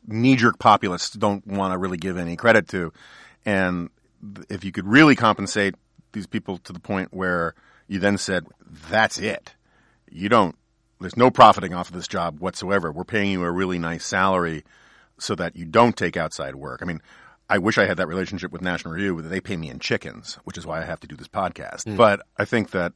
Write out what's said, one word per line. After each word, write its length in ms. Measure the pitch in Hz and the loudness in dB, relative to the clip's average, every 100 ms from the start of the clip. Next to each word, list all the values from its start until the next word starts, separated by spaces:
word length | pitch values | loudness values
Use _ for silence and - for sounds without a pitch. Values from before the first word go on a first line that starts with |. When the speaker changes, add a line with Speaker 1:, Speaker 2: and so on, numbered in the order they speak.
| - | -6
Speaker 1:
knee-jerk 520 | 107 123 127 113 - | 2 4 6 4 4
populists 520 | 117 101 101 87 - 104 | 6 6 4 -4 -8 -2
don't 300 | 107 101 101 | -2 -2 -6
wanna 320 | 98 95 92 | -4 -2 -2
really 200 | 92 90 | -4 -4
give 200 | 95 90 | -6 -6
any 180 | 85 85 | -6 0
credit 320 | 117 113 87 | 4 4 4
to. 240 | 95 85 _ - - - _ - | -6 -6 _ -20 -20 -20 _ -2
And 440 | 98 92 90 85 _ _ _ 104 104 | 0 0 -2 -6 _ _ _ -20 -20
th-, 120 | - | -12
if 140 | 101 | -10
you 80 | 95 | -8
could 160 | 101 95 | -8 4
really 280 | 123 156 131 | 8 8 8
compensate 600 | 113 101 98 107 98 - _ _ _ | 4 2 -2 -2 -2 -4 _ _ _
these 140 | 110 92 | -12 -8
people 300 | 110 98 90 | -8 -8 -12
to 120 | - | -12
the 60 | 87 | -18
point 340 | - 98 92 | -6 -6 -6
where 400 | 92 92 87 82 - _ _ _ | -6 -4 -2 -4 -8 _ _ _
you 120 | 98 | -2
then 180 | 101 101 | 0 0
said, 300 | - 92 80 _ _ 78 - | -2 -4 -6 _ _ -20 -2
"That's 300 | 110 110 - | 2 2 0
it. 340 | 104 - - _ _ _ _ _ _ | -6 -6 -12 _ _ _ _ _ _
You 200 | - 101 | -8 2
don't, 260 | 117 90 - _ _ _ _ | 4 4 -2 _ _ _ _
there's 160 | 90 117 | -10 2
no 120 | 127 | 4
profiting 440 | 123 113 98 90 | 8 8 8 -2
off 160 | 87 90 | -8 -10
of 40 | 90 | -12
this 120 | - | -8
job 320 | 95 87 76 | -6 -6 -6
whatsoever. 520 | 90 - 92 98 82 | -8 -8 -2 -2 -2
We're 120 | 76 | -8
paying 280 | 90 110 101 | -6 -2 -2
you 120 | 95 | -2
a 80 | 87 | -4
really 260 | 87 95 90 | -2 -2 -4
nice 280 | 82 82 - | -6 -8 -4
salary 580 | 98 98 92 85 80 _ _ _ _ _ _ | 0 2 2 -2 -6 _ _ _ _ _ _
so 160 | - 92 | -8 -6
that 200 | 85 82 | -6 -8
you 100 | 82 | 0
don't 300 | 113 120 - | 4 4 4
take 220 | 90 87 | -4 -4
outside 380 | 80 - 69 69 | -6 -6 -10 -10
work." 240 | 71 64 | -14 -10
I 40 | 90 | -10
mean, 160 | 80 _ - - _ - | -10 _ -20 -20 _ -2
I 80 | 101 | 0
wish 180 | 92 110 | 2 2
I 80 | 95 | 2
had 120 | 90 | 0
that 100 | 87 | -4
relationship 440 | 90 90 90 90 | -4 -6 -6 -10
with 100 | 87 | -6
National 320 | 90 85 82 82 | -6 -6 -6 -4
Review, 200 | 101 85 | -4 -4
but 140 | 80 | -6
they 120 | 95 | -8
pay 160 | - 90 | -6 -8
me 120 | 78 | -8
in 80 | 65 | -10
chickens, 600 | - 113 76 53 - - - | -4 -4 -6 -16 -18 -18 -16
which 120 | - | -14
is 80 | 87 | -8
why 160 | 80 | -8
I 40 | 82 | -8
have 160 | 82 | -12
to 60 | - | -14
do 80 | 76 | -20
this 120 | - | -10
podcast. 560 | 107 90 - - - - | -4 -4 -6 -14 -12 -8
Speaker 2:
Mm. 120 | 101 | 4
Speaker 1:
But 240 | 110 101 - - | 6 4 -4 -8
I 80 | 104 | -2
think 260 | 120 98 | -2 -2
that 220 | 95 87 | -4 -4